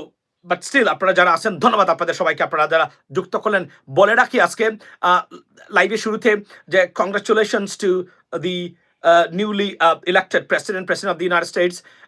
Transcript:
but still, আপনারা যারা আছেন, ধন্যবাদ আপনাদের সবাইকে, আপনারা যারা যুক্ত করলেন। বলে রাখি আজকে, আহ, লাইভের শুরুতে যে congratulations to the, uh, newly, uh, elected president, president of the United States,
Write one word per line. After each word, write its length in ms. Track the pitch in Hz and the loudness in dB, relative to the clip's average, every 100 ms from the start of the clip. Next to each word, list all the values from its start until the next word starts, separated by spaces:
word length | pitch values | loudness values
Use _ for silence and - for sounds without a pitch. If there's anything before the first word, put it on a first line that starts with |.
| 156 _ _ _ 175 | 0 _ _ _ -8
but 100 | 175 | -8
still, 240 | - 277 202 | -2 0 2
আপনারা 180 | 156 190 | 0 0
যারা 200 | 180 180 165 | 2 2 2
আছেন, 160 | 220 165 | -2 0
ধন্যবাদ 240 | 233 214 180 | 0 2 0
আপনাদের 200 | 165 165 156 | 0 -2 -2
সবাইকে, 220 | 160 156 160 | -2 -2 -2
আপনারা 180 | 156 151 | -2 0
যারা 200 | 160 147 _ _ 143 | 0 -2 _ _ -8
যুক্ত 180 | 175 - | -6 -6
করলেন। 280 | 214 196 139 - - 135 | -2 -2 -4 -16 -6 2
বলে 160 | 196 | 4
রাখি 240 | 233 - 247 170 | 4 2 2 0
আজকে, 200 | - 220 214 - - 175 | 2 -2 -2 -16 -4 0
আহ, 140 | 175 - - _ _ - 190 | 0 0 -18 _ _ -4 0
লাইভের 240 | 190 220 | 0 0
শুরুতে 260 | 220 214 240 208 208 - - | -4 -2 0 0 -4 -20 -2
যে 80 | 185 180 - | 0 0 0
congratulations 680 | 180 202 202 220 208 220 196 - | -2 -2 0 0 2 -2 -4 -4
to 80 | 196 185 180 _ _ - 170 | -2 -2 -4 _ _ -8 -6
the, 100 | 180 175 - _ _ 170 | -6 -10 -14 _ _ 4
uh, 140 | 170 165 170 | 4 4 -2
newly, 280 | 214 202 202 - 165 | -4 -2 -4 2 2
uh, 100 | 156 175 | 2 0
elected 300 | 190 185 165 - | 0 0 -4 -2
president, 320 | 165 - 185 180 | -4 -4 -8 -4
president 220 | 165 196 | -4 -4
of 40 | 165 | -4
the 80 | 175 | 0
United 160 | 175 165 | -2 -2
States, 220 | 185 180 175 _ _ | -2 -2 -2 _ _